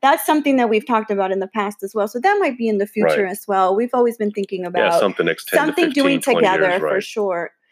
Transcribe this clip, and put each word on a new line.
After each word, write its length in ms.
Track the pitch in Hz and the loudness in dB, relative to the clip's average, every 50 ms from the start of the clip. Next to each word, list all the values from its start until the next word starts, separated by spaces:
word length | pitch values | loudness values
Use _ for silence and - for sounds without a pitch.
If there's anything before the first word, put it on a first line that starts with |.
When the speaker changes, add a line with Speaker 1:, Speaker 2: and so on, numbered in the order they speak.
Speaker 1:
That's 240 | - 269 311 320 - | 2 2 2 2 2
something 320 | - 311 302 294 294 269 254 | 2 0 2 2 2 2 2
that 100 | 240 220 | 2 2
we've 180 | 220 208 208 | 2 0 0
talked 240 | - 240 220 214 214 | 0 -2 -2 0 -2
about 220 | 208 196 190 190 | -2 -2 0 0
in 80 | 190 196 | -2 -2
the 80 | 190 190 | -4 -4
past 340 | - 220 202 202 208 - | -4 -4 -4 -4 -6 -8
as 100 | 196 196 | -12 -6
well. 140 | - 220 202 | -4 -4 -4
So 140 | 320 - 247 | -2 -2 -2
that 160 | 247 381 415 415 | 0 0 2 2
might 180 | 381 294 247 | 0 -2 -2
be 120 | 247 233 226 | -2 -2 0
in 100 | 214 196 | 0 0
the 80 | 202 | -2
future 380 | 208 - 214 202 165 156 - 202 | -2 -2 0 0 2 2 2 0
Speaker 2:
Right. 60 | 185 | -2
Speaker 1:
as 160 | 190 - - - | -4 -8 -6 -2
well. 260 | 196 190 185 185 190 | 0 2 2 2 2
We've 160 | 208 240 240 - | 0 0 0 0
always 220 | 247 240 240 233 | 2 2 0 0
been 140 | - 214 208 | -2 -4 -4
thinking 300 | 208 208 196 - 202 185 | -4 -4 -6 -6 -6 -8
Speaker 2:
Yeah, 80 | 180 175 | -8 -4
Speaker 1:
about 320 | 180 175 - 190 170 170 | -2 0 2 2 2 2
Speaker 2:
something 260 | - - - - - | 2 0 0 0 -2
next 220 | 82 82 - - - | -2 -2 -4 -4 -2
ten 100 | - - | 0 0
to 60 | 285 | 0
Speaker 1:
something 200 | 311 294 359 339 | 0 0 0 0
Speaker 2:
fifteen, 180 | 311 254 285 269 | 0 2 0 2
Speaker 1:
doing 160 | 277 277 262 | 2 0 0
Speaker 2:
twenty 180 | - 277 233 - | 0 0 2 4
Speaker 1:
together 280 | 226 190 190 - 190 180 | 4 2 4 2 2 0
Speaker 2:
years, 120 | 175 190 | 0 0
Speaker 1:
for 60 | 160 | 0
Speaker 2:
right. 160 | 151 - 202 | -2 -2 -2
Speaker 1:
sure. 480 | 202 - - 226 208 196 180 170 165 - - _ _ _ | -4 -6 -6 -4 -4 -2 -2 -4 -6 -8 -12 _ _ _